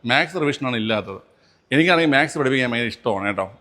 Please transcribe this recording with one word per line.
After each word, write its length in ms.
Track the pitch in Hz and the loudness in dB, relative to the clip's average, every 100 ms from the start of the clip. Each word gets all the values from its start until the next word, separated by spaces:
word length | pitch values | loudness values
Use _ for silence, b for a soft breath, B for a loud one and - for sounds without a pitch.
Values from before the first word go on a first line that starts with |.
| 117 | 2
മാത്സ് 280 | 131 165 180 | 0 0 -2
റിവിഷനാണ് 340 | 151 139 131 117 | -2 -2 -4 -4
ഇല്ലാത്തത്. 380 | 110 110 95 95 _ _ b b _ | 0 -2 -2 -12 _ _ b b _
എനിക്കാണെങ്കിൽ 380 | 135 160 170 165 | 2 4 4 4
മാത്സ് 220 | 139 151 156 | 4 2 0
പഠിപ്പിക്കാൻ 300 | 135 131 127 | 0 0 0
ഭയങ്കര 180 | 117 117 | -2 -4
ഇഷ്ടമാണ് 320 | - 123 101 101 | -4 -4 -2 -2
കേട്ടോ. 160 | 98 95 113 | -2 -6 -8